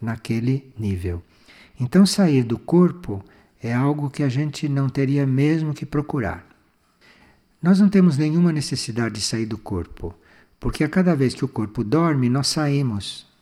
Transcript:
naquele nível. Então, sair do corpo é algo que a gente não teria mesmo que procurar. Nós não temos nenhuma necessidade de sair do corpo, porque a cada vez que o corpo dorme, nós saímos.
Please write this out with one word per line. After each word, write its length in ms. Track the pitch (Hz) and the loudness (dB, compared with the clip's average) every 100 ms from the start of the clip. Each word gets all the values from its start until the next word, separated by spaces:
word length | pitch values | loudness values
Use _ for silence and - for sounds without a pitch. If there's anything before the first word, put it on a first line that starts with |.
naquele 720 | 110 113 - 113 120 135 135 107 | -8 -8 -4 -2 0 -2 -6 -8
nível. 440 | 107 90 90 87 - _ _ - - - | -6 -4 -6 -8 -12 _ _ -20 -20 -8
Então, 260 | 123 185 196 | 2 6 6
sair 380 | - 180 135 | 6 4 4
do 120 | 113 113 | 2 -4
corpo 680 | - 170 175 - - 98 - _ _ - | 2 4 4 0 -10 -10 -10 _ _ -10
é 100 | 117 | -4
algo 380 | 120 139 147 143 | 0 0 0 -4
que 120 | - | -2
a 60 | 143 | -2
gente 400 | 123 151 - 151 | 0 -4 -4 -4
não 200 | 139 135 | -2 -2
teria 380 | 139 135 143 135 | -2 0 0 2
mesmo 460 | 131 151 160 156 | 2 2 2 -2
que 140 | 143 135 | -6 -4
procurar. 600 | 147 147 143 98 87 - _ _ _ _ _ _ _ _ _ _ - | -4 -4 -4 -4 -6 -14 _ _ _ _ _ _ _ _ _ _ -4
Nós 160 | 165 190 | 2 4
não 100 | 202 | 6
temos 300 | 196 180 139 | 6 4 4
nenhuma 340 | 156 165 175 | 0 2 2
necessidade 640 | 151 - 131 - 113 113 107 | 0 -4 -6 -6 -4 -4 -4
de 40 | |
sair 260 | - 113 110 | -6 -4 -4
do 100 | 107 | -8
corpo, 580 | - 92 85 - 87 - _ _ _ - | -6 -8 -8 -12 -14 -14 _ _ _ -6
porque 260 | 123 - | -6 -2
a 40 | 151 | 0
cada 260 | 185 180 | 2 2
vez 200 | 147 123 | 2 0
que 100 | - | 0
o 40 | 131 | -6
corpo 340 | - 104 120 | -4 -6 -4
dorme, 460 | 107 151 170 139 123 | 0 2 2 2 2
nós 200 | 135 135 | 0 -2
saímos. 800 | 160 147 139 131 104 - - - _ | -2 0 0 0 -4 -8 -14 -20 _